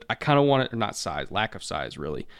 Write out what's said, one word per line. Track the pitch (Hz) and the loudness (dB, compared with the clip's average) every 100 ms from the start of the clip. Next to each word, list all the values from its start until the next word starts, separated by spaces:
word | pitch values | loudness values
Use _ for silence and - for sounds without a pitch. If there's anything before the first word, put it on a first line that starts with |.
| - | -4
I | 117 | -2
kinda | - 143 | 4 6
want | 143 135 | 6 4
it, | 127 117 | 2 -2
not | 107 - | -2 -2
size, | 92 73 69 | -4 -4 -2
lack | 98 110 90 | -2 -2 -4
of | |
size, | - 78 62 73 | -6 -4 -4 -6
really, | 73 65 - | -6 -6 -8